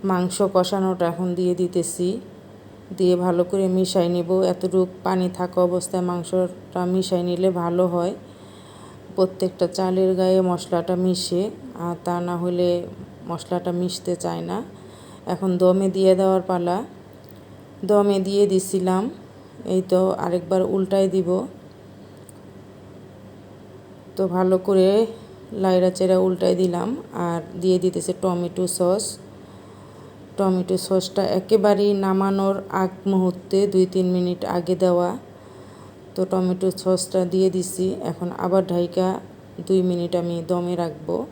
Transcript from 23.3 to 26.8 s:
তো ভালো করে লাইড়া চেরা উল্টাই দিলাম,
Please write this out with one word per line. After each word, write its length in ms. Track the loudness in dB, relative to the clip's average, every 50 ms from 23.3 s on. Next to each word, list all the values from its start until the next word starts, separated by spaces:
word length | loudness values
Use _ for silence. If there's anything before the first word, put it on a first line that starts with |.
| -20 -20 -20 -20 -20 -20 -20 -20 -20 -20 -20 -20 -20 -20 -20 -12 -4
তো 80 | -4 -2 0
ভালো 280 | 0 0 2 4 2 2
করে 300 | 2 2 4 6 6 6 6 4 2 0 -4 -14 -18 -20 -20 -20 -16 -12 -6 -2
লাইড়া 280 | 0 2 4 4 4 2
চেরা 260 | 2 2 2 4 4 4
উল্টাই 360 | 4 2 0 2 2 2 2
দিলাম, 320 | 2 2 0 0 -2